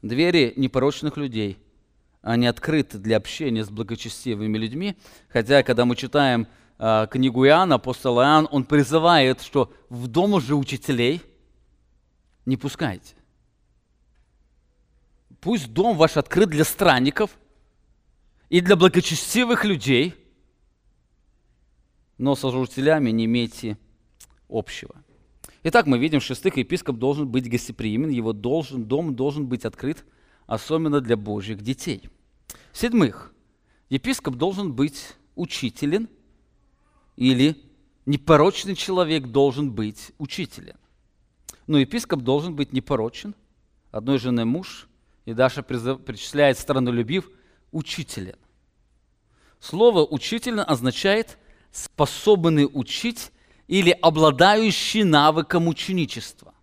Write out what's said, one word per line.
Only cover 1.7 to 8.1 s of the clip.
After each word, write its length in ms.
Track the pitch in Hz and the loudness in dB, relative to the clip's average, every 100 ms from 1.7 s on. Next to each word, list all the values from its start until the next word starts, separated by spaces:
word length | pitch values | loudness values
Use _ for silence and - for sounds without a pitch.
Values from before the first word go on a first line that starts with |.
| _ _ _ _ _ | _ _ _ _ _
они 240 | - 117 120 | -2 0 2
открыты 520 | 117 - 156 135 107 | 0 -2 -2 -2 -6
для 180 | 98 110 | 0 0
общения 480 | - - 151 113 | -2 -6 -4 -4
с 40 | 107 | -6
благочестивыми 880 | 104 107 110 117 - - 107 107 107 | -8 -8 -8 -10 -10 -8 -6 -4 -4
людьми. 400 | 110 131 196 190 - - _ | -4 -6 -8 -8 -16 -20 _
Хотя, 360 | 131 110 139 | -4 4 4
когда 200 | 131 120 | 4 2
мы 120 | 120 123 | 2 0
читаем, 500 | 127 147 139 120 110 _ _ _ | -2 0 2 2 -2 _ _ _
а, 280 | 113 110 110 | 0 0 0
книгу 380 | 127 131 120 | 0 0 4
Иоанна, 320 | 135 156 185 131 | 6 6 6 2
апостол 440 | - 123 135 | 0 -4 0